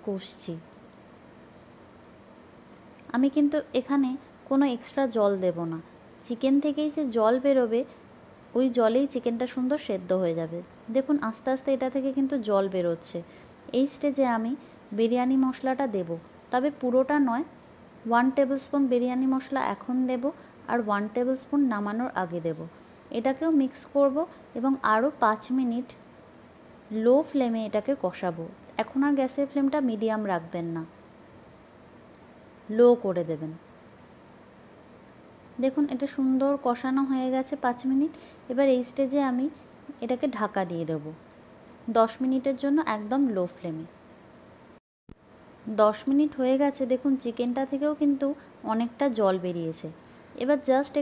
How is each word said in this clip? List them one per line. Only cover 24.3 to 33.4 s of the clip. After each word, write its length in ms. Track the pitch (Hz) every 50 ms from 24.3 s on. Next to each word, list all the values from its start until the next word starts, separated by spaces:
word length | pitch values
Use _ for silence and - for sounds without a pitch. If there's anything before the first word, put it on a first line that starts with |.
| - - - - -
এবং 180 | - 233 269 269 262 -
আরও 260 | 220 214 220 233 285 302 - -
পাঁচ 200 | 214 214 220 - - 254 262
মিনিট 300 | 262 240 233 240 254 - - - - - - - - - - - - - - - - - - - - - 214 220 220
লো 120 | 233 254 277 320 -
ফ্লেমে 320 | - 285 254 240 226 226 220 214
এটাকে 240 | 214 214 208 - 277 277 -
কষাবো। 420 | 185 185 - - 180 165 165 165 165 - - - - -
এখন 240 | - 220 226 - 269 269
আর 60 | 285 285 269
গ্যাসের 280 | 262 262 262 - 285 269
ফ্লেমটা 280 | - 285 277 269 269 302
মিডিয়াম 420 | 277 247 220 208 220 220 220 214 214 196 185
রাখবেন 340 | 170 165 165 - 175 170 170 165
না, 60 | 165 160 160 - - - - - - - - - - - - - - - - - - - - - - - - - - - - - - - - - - - -
লো 200 | 208 220 240 240 240 240 -
করে 180 | 196 180 175 170 160
দেবেন। 220 | 160 151